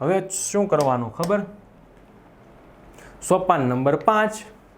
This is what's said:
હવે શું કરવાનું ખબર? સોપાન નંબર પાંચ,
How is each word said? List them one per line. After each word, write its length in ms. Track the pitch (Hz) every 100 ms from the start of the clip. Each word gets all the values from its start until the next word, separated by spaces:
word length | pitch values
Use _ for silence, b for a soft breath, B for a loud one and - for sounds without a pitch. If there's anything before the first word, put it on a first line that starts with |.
હવે 280 | 151 190 185
શું 400 | - - 202 202
કરવાનું 460 | 151 143 123 113
ખબર? 260 | - 170 208 - - - - - - - - - - - - - - - B B B -
સોપાન 320 | 185 185 165
નંબર 360 | 123 123 135 143
પાંચ, 360 | - 214 214 - - - -